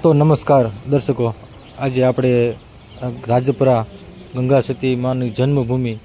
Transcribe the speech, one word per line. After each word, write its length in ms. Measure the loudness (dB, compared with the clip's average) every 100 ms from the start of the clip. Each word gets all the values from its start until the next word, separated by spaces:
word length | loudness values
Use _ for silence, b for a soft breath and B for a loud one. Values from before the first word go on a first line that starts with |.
તો 100 | 4
નમસ્કાર 580 | 4 4 2 4 2 2 -4 -2
દર્શકો, 440 | -2 -2 -2 -4 -6 -18 -20 -20 -8
આજે 240 | -4 0
આપણે, 520 | 0 2 0 2 0 -4 -16 -20 -20 -12
અ, 80 | -10 -10 -2
રાજપરા 600 | 0 0 0 2 2 -2 -14 -20 -20 -14
ગંગા 260 | -6 0 0
સતી 360 | 0 -4 -4 -2
માની 340 | -4 -4 -4
જન્મભૂમિ 680 | -2 0 0 0 -2 -4 -8